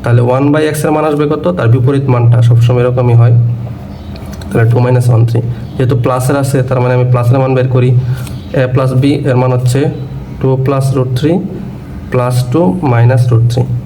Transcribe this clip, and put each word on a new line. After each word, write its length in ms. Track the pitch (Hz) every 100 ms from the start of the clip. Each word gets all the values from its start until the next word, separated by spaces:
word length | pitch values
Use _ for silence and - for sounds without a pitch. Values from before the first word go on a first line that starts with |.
তাহলে 180 | - 120 120
ওয়ান 140 | 127 143
by 100 | 151 156 -
X 20 | -
এর 60 | 151
মান 80 | 156
আসবে 160 | 147 147
কত? 120 | 151 175 180
তার 100 | 117
বিপরীত 320 | 123 123 139 135
মানটা 240 | 123 120 117 117
সবসময় 320 | 120 117 123
এরকমই 320 | 123 123 123 117
হয়, 140 | 117 117 117 117 - - - - - - - - -
তাহলে 160 | - 113
টু 60 | 120 123
minus 200 | 123 120
ওয়ান 100 | 113 117
থ্রি। 100 | 113 - - - -
যেহেতু 200 | 127 - 139
প্লাসের 300 | 127 123 139
আছে, 140 | 139 139 123
তার 120 | 127
মানে 100 | 123 127
আমি 80 | 123
প্লাসের 240 | 123 117 135
মান 100 | 131 131
বের 100 | 127 123
করি। 140 | 123 123 - - - - - 147
A 20 | 127
plus 180 | 127 131 127
B 20 | 139 147 139
এর 80 | 123
মান 100 | 127 123
হচ্ছে 240 | 123 135 147 - - - - -
টু 100 | 131 131 135
plus 200 | 139 135 135
root 140 | 127 127
three 180 | 147 175 190 - - - - - -
plus 240 | 123 123 123 127
টু 100 | 139 180 185 147
minus 320 | 117 120 123 120
root 140 | 120 117
three 160 | 131 120 -